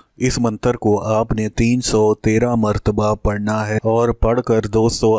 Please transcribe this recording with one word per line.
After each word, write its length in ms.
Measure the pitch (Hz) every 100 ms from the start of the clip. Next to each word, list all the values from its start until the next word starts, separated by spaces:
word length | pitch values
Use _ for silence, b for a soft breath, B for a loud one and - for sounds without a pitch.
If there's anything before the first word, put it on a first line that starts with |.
| b b
इस 200 | 127 123
मंत्र 380 | 117 107 123 113
को 200 | 107 104
आपने 500 | 104 110 113 107 107
तीन 300 | - 117 123
सौ 200 | - 110 107 107
तेरह 300 | 110 110 120 117
मरतबा 560 | 107 104 - 104 107 104
पढ़ना 440 | 107 104 104 107
है 160 | 107 107
और 280 | 110 113 120
पढ़कर 520 | 113 113 123 120 110 107
दोस्तों 440 | 110 113 - 113